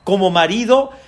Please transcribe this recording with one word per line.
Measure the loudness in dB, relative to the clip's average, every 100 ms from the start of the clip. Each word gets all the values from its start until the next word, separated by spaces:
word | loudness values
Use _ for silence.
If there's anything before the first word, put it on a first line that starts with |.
como | -4 -2 0
marido | 0 0 -2 0 0 0 -8